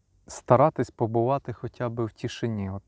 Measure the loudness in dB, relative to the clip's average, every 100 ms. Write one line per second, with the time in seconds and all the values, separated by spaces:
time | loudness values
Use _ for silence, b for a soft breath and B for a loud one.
0 | _ _ -16 -4 4 6 6 2 -6 -2
1 | -2 0 0 -2 -6 -10 -10 -6 -6 -4
2 | -6 -6 -10 -6 -6 -4 -6 -8